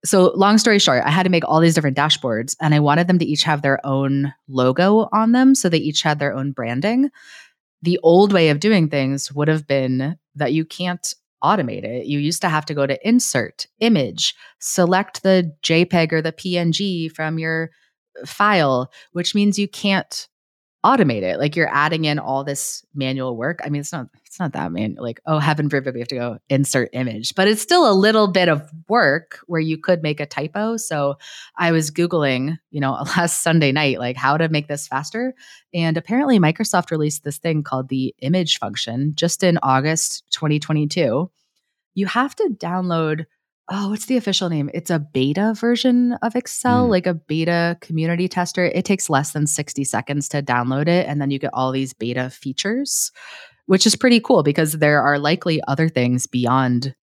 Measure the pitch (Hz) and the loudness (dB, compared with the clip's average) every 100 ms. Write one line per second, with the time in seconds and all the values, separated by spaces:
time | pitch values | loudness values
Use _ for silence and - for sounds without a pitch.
0 | - 196 180 165 196 220 226 208 190 123 | 2 4 4 4 4 6 4 4 4 2
1 | - 156 185 175 - 156 165 160 147 135 | 2 0 2 0 2 4 4 4 0 0
2 | 151 - 131 110 117 - 156 151 147 151 | 0 0 -2 -4 -4 -4 2 4 4 2
3 | 175 185 165 147 160 151 143 135 139 135 | 4 2 2 -2 0 0 0 0 0 -2
4 | 139 139 143 - - 131 127 131 185 214 | 0 0 -2 -6 -8 0 2 4 4 4
5 | 220 214 220 247 262 269 185 165 151 151 | 2 0 2 4 6 4 2 0 0 -2
6 | 160 151 143 123 135 135 117 123 196 240 | 0 0 -2 -2 -6 -6 -4 -2 0 0
7 | 277 _ - - - _ _ _ 165 180 | -2 _ -20 -20 -20 _ _ _ -2 2
8 | 165 175 202 190 165 147 202 214 156 147 | 6 6 6 4 4 2 2 2 2 0
9 | 135 139 - 143 147 156 147 139 131 131 | -2 -2 -6 -2 0 0 0 -2 0 -2
10 | 135 170 _ 143 143 156 160 - 180 180 | -2 -6 _ -6 -2 -2 -4 -6 -6 -6
11 | - - _ _ 147 202 127 101 107 123 | -8 -12 _ _ 0 0 -2 -6 -8 -8
12 | - 143 147 175 185 156 151 147 139 139 | -4 -2 -2 -2 -2 -2 -4 -2 -2 -2
13 | 208 247 - 131 110 - - _ 226 202 | 2 2 2 -2 -4 -8 -16 _ 2 2
14 | 123 - - - - _ - - 175 185 | 0 -4 -6 -6 -20 _ -6 0 2 2
15 | 202 - 190 190 170 - - 165 175 175 | 0 -4 2 2 2 -6 0 2 2 2
16 | 160 160 160 156 190 175 170 160 202 175 | 2 0 -2 -6 -4 -2 0 0 -2 -4
17 | 160 160 156 160 160 160 160 _ _ _ | -6 -6 -6 -4 -4 -4 -6 _ _ _
18 | _ - - - 208 202 143 131 127 - | _ -18 -18 -4 0 2 2 0 -4 -12
19 | - 175 175 208 202 202 202 - 202 196 | -12 -8 -4 0 0 0 -4 -4 0 0
20 | - - - _ _ _ _ _ 208 254 | -2 -12 -14 _ _ _ _ _ 2 4
21 | 165 110 92 85 147 160 160 139 151 160 | 2 2 -2 -2 -2 0 0 2 0 0
22 | 156 147 - 135 139 139 - - _ 143 | -2 -2 -2 -4 -4 -6 -8 -10 _ -6
23 | 131 135 127 117 127 170 147 147 143 165 | -4 -4 -4 -4 -6 -6 -6 -6 -6 -10
24 | 123 _ _ - 175 - 82 85 107 - | -12 _ _ -8 -6 -4 -6 -4 -6 -6
25 | 120 113 - 156 151 151 151 143 135 127 | -10 -10 -4 0 0 0 0 -2 -4 -8
26 | 120 131 120 110 _ 139 135 135 120 127 | -8 -6 -6 -8 _ 0 0 0 -2 -4
27 | 127 107 113 - 196 214 - 349 285 196 | -6 -6 -8 0 2 2 2 4 6 6
28 | 208 220 208 185 175 147 - 160 - 233 | 4 4 4 2 2 2 -2 -20 -2 2
29 | 160 147 - - - 170 160 156 - 175 | 2 0 -4 -20 -6 -4 -2 -4 0 0
30 | 156 151 147 - 151 202 214 226 - 156 | 0 -4 -6 -6 -6 -4 -4 -4 -4 -2
31 | 143 139 - - - - 170 165 151 151 | -2 -4 -12 -20 -20 0 2 2 0 -2
32 | 170 170 143 127 135 165 _ 151 135 127 | 0 2 2 0 -2 -6 _ -4 -2 -2
33 | - - 170 - 175 165 147 135 147 127 | -2 0 0 0 2 4 4 2 0 0
34 | 123 127 135 147 165 156 147 143 - 131 | -4 -2 0 0 0 -2 -4 -8 -6 -6
35 | 147 226 254 254 - - _ 175 165 160 | -6 -6 -6 -8 -20 -20 _ -2 -2 -2
36 | - 240 285 233 156 170 226 185 175 160 | -2 -2 2 4 4 0 0 -2 0 -2
37 | 151 147 147 143 165 156 147 131 131 135 | -2 -4 -8 -6 -2 -2 -2 -6 -4 -4
38 | 131 - 131 185 165 - 107 104 - 117 | -4 -6 -2 -2 0 -4 -4 -8 -6 -4
39 | 147 151 170 - 185 170 - 131 147 160 | -4 -2 -4 0 0 2 2 2 2 -2
40 | - - _ - 156 151 147 156 147 180 | -4 -8 _ -4 0 -2 0 -2 0 0
41 | 143 120 180 _ _ _ _ _ _ - | 0 0 -4 _ _ _ _ _ _ -6
42 | 196 233 277 - 403 208 170 180 185 165 | -4 0 -2 -2 -4 -4 -6 -4 -2 -2
43 | 160 156 160 _ _ _ - 190 196 214 | -2 -4 -8 _ _ _ -10 -6 -4 -6
44 | - 254 214 190 185 160 143 - - 165 | -2 -2 0 -2 -2 -2 -2 -6 -4 -4
45 | 147 131 135 151 214 214 233 240 254 247 | -2 -2 0 2 0 0 0 2 2 2
46 | 247 240 233 247 - - 254 247 247 190 | 2 0 -2 -4 -6 -4 2 4 4 2
47 | 180 170 _ 160 160 170 170 170 - 160 | 0 -4 _ -2 0 2 0 -2 -6 -2
48 | 160 170 180 - 175 - 180 - 180 190 | -2 0 -2 -2 -4 0 0 0 0 -2
49 | - 143 147 151 147 - 147 - 135 110 | 2 0 0 -2 -2 -2 -4 -4 -4 -4
50 | - 143 139 147 143 123 123 135 156 175 | -4 -6 -4 -4 -2 -2 0 0 2 2
51 | - 147 139 139 139 120 131 131 135 - | 0 -2 -2 -2 -4 -2 -2 -2 -4 -6
52 | 117 123 127 - 139 127 202 240 285 - | -6 -4 -6 -8 -12 -6 -4 -4 -4 -4
53 | - - - - - _ - 190 226 - | -6 -8 -20 -20 -20 _ 0 4 4 4
54 | 254 240 - 233 147 147 160 156 151 147 | 4 4 4 4 4 2 0 2 4 4
55 | 135 143 147 180 175 156 - 139 160 131 | 4 2 2 0 0 -2 -2 0 0 2
56 | 123 123 - 127 120 127 127 123 135 - | 0 0 -2 -2 0 2 2 0 -2 -12